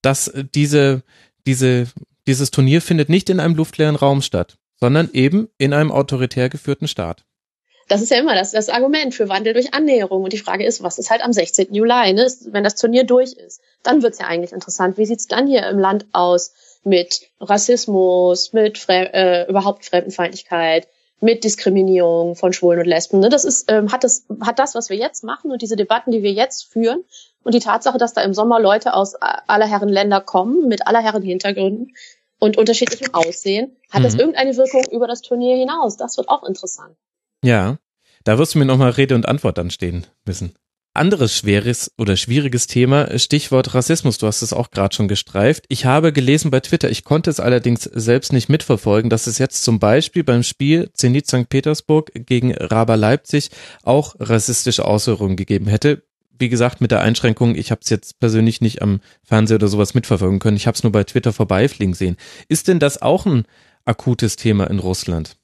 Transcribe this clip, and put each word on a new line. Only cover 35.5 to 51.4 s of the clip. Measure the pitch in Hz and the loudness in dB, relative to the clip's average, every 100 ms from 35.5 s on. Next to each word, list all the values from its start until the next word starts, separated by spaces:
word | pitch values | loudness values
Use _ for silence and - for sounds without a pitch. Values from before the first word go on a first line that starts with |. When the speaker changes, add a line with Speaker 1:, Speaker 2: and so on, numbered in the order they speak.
| 254 | 0
Speaker 2:
hinaus? | 254 330 247 196 | -2 -2 -4 -4
Das | - - | -10 -8
wird | - | -2
auch | 147 | -2
interessant. | - 190 180 - - _ _ _ _ _ | -4 -10 -10 -16 -20 _ _ _ _ _
Speaker 1:
Ja, | 127 113 95 139 _ _ _ _ | 0 2 0 -4 _ _ _ _
da | - 110 | 0 2
wirst | 160 | 2
du | 156 | 2
mir | 135 | 2
nochmal | 131 131 | 4 2
Rede | 120 135 | 2 2
und | 127 - | 2 0
Antwort | 143 113 85 | -2 -2 -4
dann | 87 | -6
stehen | - 90 87 85 _ - | -6 -6 -6 -10 _ -10
müssen. | 87 87 _ _ _ _ | -8 -10 _ _ _ _
Anderes | - 165 202 117 - | -2 0 2 0 0
schweres | 104 101 110 120 - - | 0 2 0 -4 -8 -6
oder | 107 92 | 0 0
schwieriges | - 127 143 120 - | 0 -2 0 -2 -2
Thema, | 123 127 139 - 123 | 2 4 4 2 -2
Stichwort | - 147 - 131 131 | 0 -2 2 0 2
Rassismus, | 135 123 160 143 107 | -2 0 0 0 -2
du | 107 | -2
hast | 104 | -2
es | 113 | -4
auch | - 117 | -6 -6
grad | - 98 | -2 -2
schon | - 101 | 0 -2
gestreift. | 98 - 98 110 156 _ | -2 -4 0 0 0 _
Ich | 127 | -4
habe | 127 139 160 | 0 2 2
gelesen | 143 127 151 156 | 2 2 2 2
bei | 131 | 0
Twitter, | - 170 - | 0 -2 0
ich | 117 | -4
konnte | - 156 170 | 0 0 0
es | 147 | -2
allerdings | 120 123 120 117 | 0 2 2 -2
selbst | - 120 110 123 - | -4 -6 0 0 2
nicht | 131 - | -2 2
mitverfolgen, | 156 - 117 - 104 113 | 0 2 0 2 2 2
dass | 113 - | 0 -2
es | 113 | -2
jetzt | 131 - | -2 -2
zum | - 113 | 0 2
Beispiel | 104 123 - 180 | 4 2 2 -2
beim | 151 120 | 0 0
Spiel | 120 - 139 160 - | 0 -2 0 0 0
Zenit | - 123 131 - | 0 0 2 0
Sankt | 127 | -2